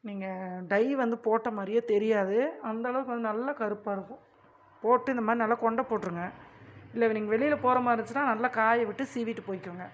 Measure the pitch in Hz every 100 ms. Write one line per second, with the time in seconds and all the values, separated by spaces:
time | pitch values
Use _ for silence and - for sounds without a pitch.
0 | 220 202 190 185 185 180 180 202 247 277
1 | 233 226 226 220 226 214 196 226 233 208
2 | 220 214 190 214 285 339 226 220 247 254
3 | 254 233 226 214 262 285 214 208 - 196
4 | 190 262 _ _ - _ - - 220 247
5 | 240 247 220 233 220 233 226 226 247 214
6 | 185 170 180 - - - - - - 226
7 | 226 220 208 226 285 294 254 254 240 233
8 | 220 254 285 214 240 226 220 233 226 202
9 | 269 254 226 220 - 190 185 175 180